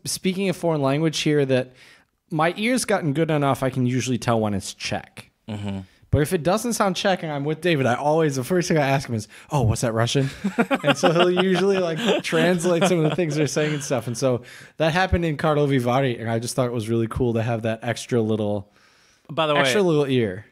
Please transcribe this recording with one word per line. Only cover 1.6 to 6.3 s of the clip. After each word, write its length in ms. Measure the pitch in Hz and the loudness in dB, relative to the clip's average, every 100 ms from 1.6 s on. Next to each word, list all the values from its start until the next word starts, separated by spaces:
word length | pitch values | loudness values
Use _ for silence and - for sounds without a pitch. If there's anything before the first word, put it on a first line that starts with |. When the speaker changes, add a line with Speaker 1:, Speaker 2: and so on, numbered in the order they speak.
| 127 - - - _ _ _ | 0 -10 -20 -20 _ _ _
Speaker 1:
my 220 | 156 165 180 | -2 0 0
ear's 260 | 226 254 | 0 0
gotten 300 | - 196 151 | 0 0 0
good 160 | 143 160 | 0 0
enough, 320 | 151 139 131 | 2 0 0
I 80 | 131 | -2
can 160 | 131 123 | 0 0
usually 320 | 127 113 117 | 0 -2 -2
tell 200 | - 117 | 0 0
when 140 | 107 | 0
it's 220 | 98 - | -2 -6
Czech. 560 | - - 98 - - - _ - | -10 -8 -8 -8 -18 -20 _ -12
Speaker 2:
Mm-hmm. 320 | 104 101 98 92 _ _ | -8 -6 -8 -12 _ _
Speaker 1:
But 120 | 131 | 0
if 100 | 151 | 2